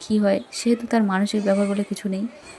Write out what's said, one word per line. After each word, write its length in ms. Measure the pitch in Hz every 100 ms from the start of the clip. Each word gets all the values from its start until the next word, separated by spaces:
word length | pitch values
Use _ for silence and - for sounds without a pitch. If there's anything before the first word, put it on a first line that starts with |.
| -
কী 100 | 214
হয়, 220 | 202 196 240
সেহেতু 340 | - 233 233 233
তার 120 | 233
মানসিক 420 | 208 190 202 214
ব্যাপার 220 | 202 196 202
বলে 160 | 202
কিছু 260 | 202 196 202
নেই। 180 | 190 226 - -